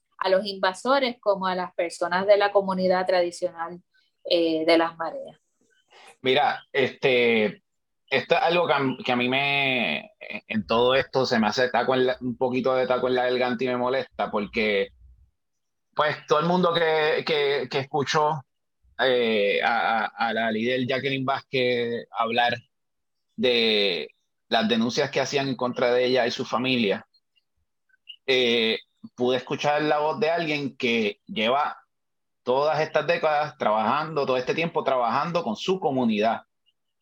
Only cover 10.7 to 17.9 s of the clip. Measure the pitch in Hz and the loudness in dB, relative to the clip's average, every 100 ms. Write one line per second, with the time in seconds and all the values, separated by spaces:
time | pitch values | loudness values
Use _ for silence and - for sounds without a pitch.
10.7 | 117 123 135 - 135 127 117 107 117 123 | 2 4 2 0 0 2 2 2 2 0
11.7 | 117 123 131 127 123 127 117 131 127 131 | 2 2 2 2 0 -4 -2 -2 0 0
12.7 | 131 127 123 127 127 123 127 127 117 131 | 0 0 0 0 0 0 0 0 -2 -2
13.7 | 123 123 131 123 - 101 107 101 117 107 | -2 -2 -2 -4 -6 -4 -4 -4 -2 0
14.7 | 101 98 _ - - _ _ _ _ _ | 0 -2 _ -20 -20 _ _ _ _ _
15.7 | _ _ - 151 139 - 151 165 180 175 | _ _ -2 -2 -2 0 2 2 2 2
16.7 | 165 160 156 156 - - 151 143 143 131 | 2 2 2 2 0 0 0 0 -2 -2
17.7 | 143 131 | -6 -4